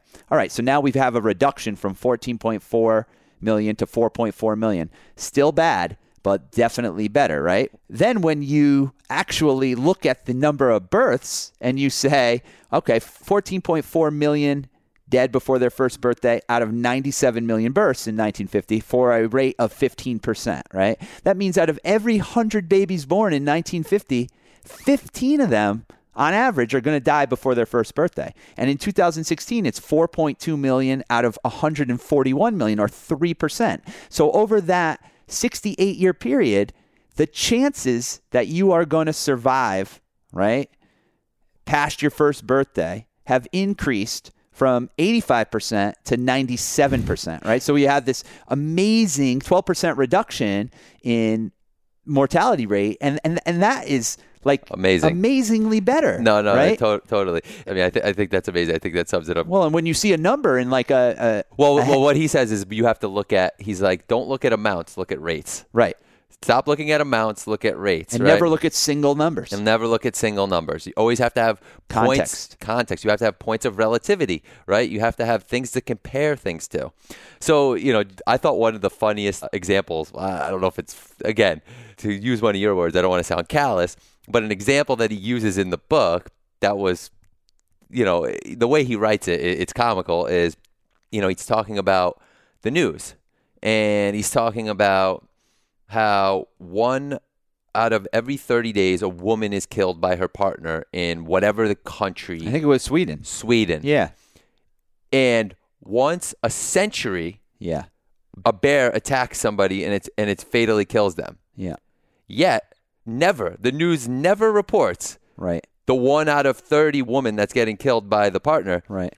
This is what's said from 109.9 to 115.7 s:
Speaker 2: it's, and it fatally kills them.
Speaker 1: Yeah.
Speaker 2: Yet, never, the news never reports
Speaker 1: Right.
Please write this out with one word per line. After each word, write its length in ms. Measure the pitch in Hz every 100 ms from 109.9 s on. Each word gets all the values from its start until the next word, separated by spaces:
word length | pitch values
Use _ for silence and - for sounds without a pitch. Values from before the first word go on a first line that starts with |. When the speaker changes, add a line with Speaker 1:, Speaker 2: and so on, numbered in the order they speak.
Speaker 2:
it's, 160 | 101 - -
and 120 | 104
it 120 | 95
fatally 440 | - 123 113 107 101
kills 300 | 113 101 80
them. 220 | - 82 _ -
Speaker 1:
Yeah. 200 | 92 - _ _ _ _ -
Speaker 2:
Yet, 460 | 104 185 113 - _ _ _ -
never, 500 | 120 170 156 90 -
the 120 | 123
news 360 | 143 170 160 120
never 440 | 127 165 202 220
reports 680 | 208 196 208 113 90 - - _ -
Speaker 1:
Right. 280 | 90 85 -